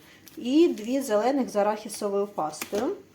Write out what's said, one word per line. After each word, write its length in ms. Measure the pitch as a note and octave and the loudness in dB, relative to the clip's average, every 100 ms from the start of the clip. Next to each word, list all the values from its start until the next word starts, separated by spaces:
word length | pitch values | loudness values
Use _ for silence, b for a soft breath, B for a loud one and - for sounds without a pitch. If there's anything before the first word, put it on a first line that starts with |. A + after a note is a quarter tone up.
| B B B - | B B B -8
і 300 | A3+ D4 E4+ | 2 4 4
дві 340 | G#3+ G#3+ C4+ | 2 -2 -2
зелених 480 | A#3 G#3 A#3 C#4 G#3 | 0 2 2 0 0
з 60 | G#3 | 2
арахісовою 720 | G3+ G#3+ G#3 - G#3 G3 G3+ | 2 0 -6 -6 -2 -2 -2
пастою. 680 | G3 D3+ - - G3+ C#4 G#4 - | -2 -4 -6 -6 -4 -2 -4 -12